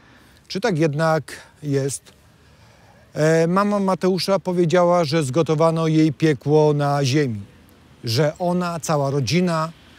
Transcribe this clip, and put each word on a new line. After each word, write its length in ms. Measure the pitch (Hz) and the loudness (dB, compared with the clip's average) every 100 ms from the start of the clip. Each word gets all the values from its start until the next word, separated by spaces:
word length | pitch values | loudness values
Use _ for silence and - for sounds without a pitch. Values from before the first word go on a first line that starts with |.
| _ - - _ - | _ -20 -20 _ -12
Czy 120 | 190 | -4
tak 180 | 233 160 | -2 0
jednak 540 | 156 143 160 160 - - - _ | 0 0 0 0 -4 -14 -20 _
jest? 500 | 151 139 139 - - - _ _ _ _ - _ - _ - | -4 -2 -2 -6 -14 -20 _ _ _ _ -20 _ -20 _ -12
E, 320 | 151 151 165 165 | -2 2 2 2
mama 340 | 185 208 208 | 2 0 0
Mateusza 580 | 196 180 185 190 - 190 | -2 0 0 -2 -2 -2
powiedziała, 680 | 185 180 175 180 175 175 | -2 -2 2 2 4 2
że 180 | 160 165 | 0 -2
zgotowano 640 | 135 127 156 156 165 165 160 | 0 0 0 2 2 2 0
jej 260 | 156 160 | 2 2
piekło 640 | 139 160 139 143 151 151 | 2 0 0 2 2 4
na 300 | 147 143 143 | 2 0 -2
ziemi. 360 | 139 147 139 104 98 - _ _ _ - | 0 0 0 -4 -12 -20 _ _ _ -14
Że 280 | 120 113 151 - | -4 -2 -2 -2
ona, 420 | 175 180 175 170 | -2 -2 -4 -6
cała 300 | - 151 139 | -4 -2 0
rodzina, 640 | 143 120 170 180 160 160 - - | -2 -2 0 0 -2 -4 -8 -20